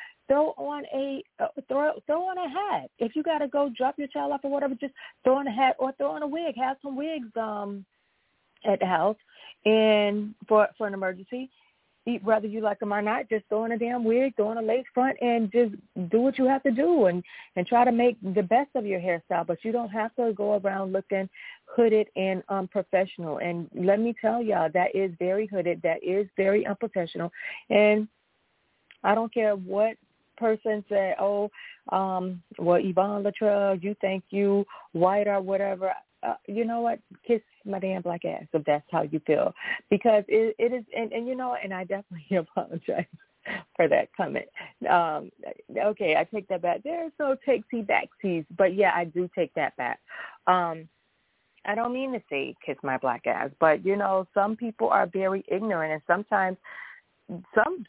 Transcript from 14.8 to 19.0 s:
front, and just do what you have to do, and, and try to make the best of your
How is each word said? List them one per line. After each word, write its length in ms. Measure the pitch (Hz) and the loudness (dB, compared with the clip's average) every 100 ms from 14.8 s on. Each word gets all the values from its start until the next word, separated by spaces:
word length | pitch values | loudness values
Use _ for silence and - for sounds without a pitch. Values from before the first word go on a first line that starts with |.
| 254 | -2
front, 240 | - 262 - | 0 0 2
and 300 | 240 233 214 | 0 2 2
just 220 | 233 233 202 - - 175 | 2 2 -2 -12 -8 0
do 100 | 220 | 2
what 180 | 262 269 | 2 2
you 60 | 254 | 2
have 160 | 269 | 2
to 60 | 277 | 2
do, 360 | 233 320 330 190 | 2 4 6 4
and, 160 | 175 - - - - | 2 -4 -14 -10 -6
and 100 | 180 | 2
try 180 | 240 | 4
to 80 | 247 | 4
make 240 | 233 240 233 190 | 4 4 2 -2
the 80 | 190 | 0
best 280 | 185 233 277 | 2 2 2
of 120 | - 208 | -2 -4
your 140 | 185 | -2